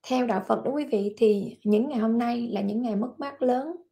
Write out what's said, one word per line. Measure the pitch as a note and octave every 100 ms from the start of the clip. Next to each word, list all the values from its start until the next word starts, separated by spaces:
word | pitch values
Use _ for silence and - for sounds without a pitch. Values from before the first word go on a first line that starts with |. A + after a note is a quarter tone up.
theo | - B3+ A#3+
đạo | G3 -
Phật | A3
đó | -
quý | C#4+
vị, | C#4+ G#3+ G3+ G#3
thì | A3 G#3 F3+ -
những | G#3 G#3 C4+
ngày | B3+
hôm | A3 A#3
nay | A#3+ A#3+ A#3
là | G3+
những | G3+ G#3+
ngày | B3 G3+
mất | B3 -
mát | C#4 C#4+
lớn | B3+ B3 D4 F4+ _